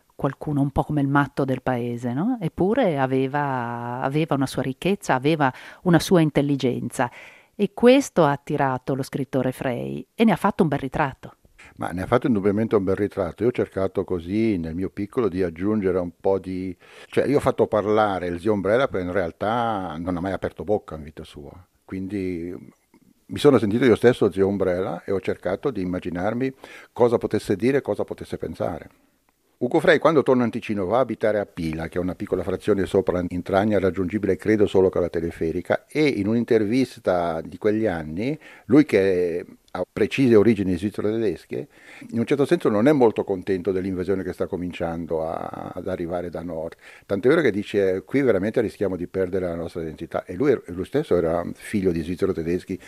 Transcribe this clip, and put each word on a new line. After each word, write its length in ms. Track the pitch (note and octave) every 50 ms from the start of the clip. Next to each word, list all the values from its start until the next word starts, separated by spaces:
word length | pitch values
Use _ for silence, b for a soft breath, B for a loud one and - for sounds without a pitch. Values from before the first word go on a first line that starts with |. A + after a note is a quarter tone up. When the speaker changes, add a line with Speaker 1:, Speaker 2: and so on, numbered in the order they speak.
| B B _
Speaker 1:
qualcuno 460 | - - C#3 C#3 - - - D3+ C#3+
un 100 | C#3 C#3+
po' 120 | - - D3
come 180 | - D3+ D3+
il 60 | C#3 C#3
matto 380 | C#3 D3 C#3+ C3 - - C#3+
del 160 | C3 C3 B2
paese, 520 | - - B2+ A#2+ A#2+ B2 A#2+ A#2+ B2 A#2+ A#2
no? 240 | C3+ E3+ A#3 C4 A#3+
Eppure 560 | G3 D#3 - - E3+ F#3+ A3 C#4 C4 F#3+ D#3 C#3
aveva, 1040 | C3+ C3 C3 C3 C3+ C3+ C3+ D3 D3 C#3+ C3 B2+ A#2+ A#2 A#2+ A#2 A#2+ A#2+ B2 B2+
aveva 340 | C3+ C#3 C#3 D3+ D#3+ D#3 D3+
una 100 | C#3 C#3
sua 160 | C3 - -
ricchezza, 520 | B2+ C3 C3 - - F3 G3 - - - D3+
aveva 400 | B2+ B2 D3 E3 D3 D3+ C3 - B B B B B B
una 160 | F#3 E3+ D#3+
sua 220 | - - G3+ F3
intelligenza, 880 | D#3+ D#3 - D#3 C#3+ C#3+ C#3+ C3+ - B2 A#2+ B2 A#2+ A#2+ - - B2+ B2+ B B B B B B B B B
e 180 | - G#3 F#3 -
questo 500 | - - A#3+ B3+ C#4+ C4+ - - - E3
ha 80 | C#3+
attirato 640 | C#3+ C#3 - - D#3 C#3+ C#3+ C3+ C3 B2 - - C#3
lo 80 | C3 C3+
scrittore 480 | - - - C3+ - - C3+ B2+ C3
Frei 540 | B2+ - - C3+ A#2+ B2+ C3 C3+ C#3 C#3+ - _ _
e 80 | - A3+
ne 60 | A3+
ha 60 | F3+ -
fatto 260 | - G3 - - F#3+
un 60 | D#3
bel 100 | C#3 C#3+
ritratto. 560 | - C3 - D#3 D#3 C3+ B2+ - - - - _ _ _ _ B B B B
Speaker 2:
Ma 140 | - - -
ne 120 | E2+ F2 F#2
ha 40 | -
fatto 200 | A#2+ A#2+ - D#3
indubbiamente 480 | A#2+ G2+ F#2 G#2 G2 G#2 A2+ G#2+ -
un 80 | G#2+ F#2+
bel 120 | F#2 F#2+
ritratto. 480 | F#2+ G#2 G2 - - F#2+ E2+ - - G2+
Io 60 | A#2+
ho 40 | B2
cercato 500 | - G#2+ - - F#2+ F#2+ F#2+ - - F#2
così, 540 | - F#2+ F2 D#2+ E2+ G2 G#2+ A2+ A2+ G#2 F2+
nel 180 | E2 D#2+ D#2+
mio 140 | F2 F#2+ F2
piccolo, 380 | - - G2+ G2 - C3 A#2+ G2+
di 140 | E2+ F#2 F#2+
aggiungere 560 | F2 D#2+ D#2+ F#2 G2+ G#2+ A2 F#2+ F#2+ F2 F#2
un 120 | F2 F2 - _
po' 200 | - F#2+ G2 F#2+
di, 360 | F2 F#2 F#2+ F#2 F#2 F#2+ F2+ B B B B B B B
cioè, 180 | - - -
io 120 | - C3+ C#3
ho 40 |
fatto 260 | - C3 - - A#2 F#2+
parlare 600 | - G#2+ F#2+ G#2 G#2+ G#2+ G#2+ G#2 G2 F2+ E2+ F2+
il 120 | F2 F2
zio 140 | E2+ G#2+ G#2+
Umbrella, 340 | G2+ F2+ F#2+ G#2+ B2 C#3 B2+
però 160 | - G2+ F2+
in 80 | F2
realtà 840 | F2+ G2+ F2+ E2 - - G#2 G2+ A2+ B2 A#2 A#2 A2 G2 F#2+ F2 E2 E2
non 200 | F2 F2+ F#2 E2+
ha 40 |
mai 100 | E2+ G2
aperto 320 | F#2 F2 - F2 - - E2+
bocca 320 | D#2 G#2+ G2+ - - -
in 80 | D#2 D2+
vita 200 | C#2+ D#2 - D#2+
sua. 280 | - - D2 C#2+ C#2 C2+ F2 F#2 _ _ _ _
Quindi 720 | - - F#2+ F#2+ F#2+ G2+ G2+ F#2+ F#2 F2+ E2 E2+ F2 E2+ - - - - _ _ _ _ - _ _ _ _ _
mi 120 | - - G2
sono 200 | - D3 C3+ A2+
sentito 280 | A#2 G2+ G2 A#2+ C#3
io 100 | B2+ G#2
stesso 340 | - - A#2+ B2 - B2 G#2
zio 180 | F2 F#2+ G2 F#2+
Umbrella 560 | G2+ G2 F#2+ F#2 F2+ F2+ F#2+ A2+ D3 - -
e 60 | -
ho 100 | G2+ F#2+
cercato 500 | - - F#2+ - - F2+ F#2 G2+ - D3
di 100 | B2 G2+
immaginarmi 720 | F#2 F2+ F2+ F#2 - F#2 E2 F2 F2 G#2 A2+ A#2+ C3 C3+ C3 B B B B B B B
cosa 260 | B - B2 A#2+ A#2+ G#2+
potesse 380 | - G#2+ - G#2 - - G#2+
dire 220 | F#2 G#2 B2+ C3+ C#3
e 40 |
cosa 220 | - - G#2 G2+ G#2
potesse 340 | - F2 - - - - -
pensare. 520 | - - D#2+ - G#2+ A2+ F2 D2+ - - _ _ _ _ _ _ _ _ _ _ _ _ _ -
Ugo 180 | - B2 - E3
Frei, 200 | D3 F#3 E3 C#3
quando 240 | - C#3+ E3 D3 A#2+
torna 200 | - C3 B2+ B2
in 60 | A2+
Ticino, 360 | - A#2+ - - A2 G2+ F#2+
va 120 | F2 G#2+ B2+
a 40 |
abitare 360 | C3 A#2 A2+ - - A2 G#2+ G#2
a 80 | G2+
Pila, 420 | - - - E2 D#2+ D#2 D#2+ D#2+ E2+
che 120 | - F2+
è 20 |
una 140 | F2+ F#2 E2+
piccola 260 | - G#2 G2 - F#2
frazione 440 | F2 F#2+ F#2 F2+ - - G#2 G2 F#2
sopra 380 | E2+ - G2 F#2 - F2 F2+ F2+ F2+
Intragna, 500 | - F2+ F2+ - F#2 F#2+ G2+ A2 G#2 G2
raggiungibile 580 | F2 F#2+ E2+ F2+ F#2+ E2 - G#2+ G2+ G2 F#2
credo 300 | E2+ - G2 A2 G#2 G#2
solo 240 | F2+ - G2 F#2 F#2
con 120 | - F2+
la 80 | F2+ E2+
teleferica, 760 | - E2+ E2 E2+ E2+ - E2 E2 D#2+ F2+ F2 - - - - _
e 160 | - C#3+ D#3 C#3+
in 200 | - - G2 G2+
un'intervista 1120 | A2+ A#2+ A#2 - A#2+ A2 G#2+ G2 A#2 C3 C3 A#2+ - - - G#2 F#2 F2 F2 E2+ D#2+ D#2+
di 180 | D#2+ D#2+ E2+ F#2
quegli 260 | - G#2+ G#2 A2 A2
anni, 520 | G#2+ F2+ E2 D#2 D2+ D#2 E2+ A2 C3 D#3 D#3 B B B B B
lui 200 | B G#2 D3+ D3
che 600 | - - G2+ F#2+ G2 F#2 F2+ F2+ F2 E2 F2 F#2+ - - - _ _
ha 140 | - - F#2 -
precise 440 | - - G#2 F#2+ - - C3+ B2 A#2
origini 400 | G#2+ G2 A2+ A#2 F#2+ G2+ F#2 F#2
svizzero-tedesche, 920 | E2 F2+ G#2+ F#2+ - G2+ G#2 A2 A2+ A2+ G#2 E2 - - - A#2+ A#2+ C#3+ - B B B B B B B B
in 80 | - A#2
un 60 | A#2
certo 200 | - D3 C3 C#3+
senso 240 | - E3+ - - C#3+
non 180 | A2 G2+ A2 C#3+
è 40 |
molto 320 | D#3 C#3+ B2 A2+ G#2 - F#2+
contento 480 | - G2 F#2 F2+ - G2 F#2 E2+ G2+
dell'invasione 520 | F#2 F#2 F2+ G2 F#2+ F2+ F#2 E2+ G2 F#2+ F#2
che 100 | F2+ E2+
sta 140 | - - E2+
cominciando 800 | - F2 F2+ F2+ E2 - F2 E2 E2 E2+ E2+ D#2 E2+ D#2 D#2+
a, 460 | D#2+ - G1+ G1+ G1+ - - G1+ - -
ad 140 | F#2 F2 F#2
arrivare 420 | F#2 F2 F2+ E2 E2+ F2 F2 F2
da 120 | D#2 F2
nord. 340 | E2+ F2 E2+ D#2+ D#2+ E2+ - _ B B B B B
Tant'è 220 | - G2+ G2 F2+ B2
vero 140 | D3+ E3
che 100 | D#3+ B2
dice: 520 | F#2+ G2+ G2+ - - G#2 G2 F#2+ F#2 F#2+ -
"Qui 180 | - - C3+
veramente 400 | C#3+ B2+ G#2+ F#2 F#2 A2 A2 C3
rischiamo 340 | A2+ F#2+ - - G#2 F#2+ F#2
di 120 | E2 F2 E2+
perdere 400 | - F#2+ F#2+ F2+ F2+ F#2+ F2+ F2
la 80 | E2+
nostra 260 | E2+ E2+ E2+ - F2+
identità." 440 | D#2+ D#2+ D2+ D2+ E2+ - - - -
E 100 | - F2
lui, 240 | F2+ B2+ D3+ B2 F#2+ - -
lui 180 | F2+ F2 F2+
stesso 300 | - - C#3 D#3 - F#2
era 280 | F2 E2 D#2+ E2 F2 E2+ - -
figlio 380 | - - - - G#2+ F#2 F#2
di 100 | F2 E2
svizzero-tedeschi 800 | D#2+ E2 F2+ E2 G2 F#2 F#2 E2 D#2+ D#2+ F2 F#2 - - F#2+ F2+ B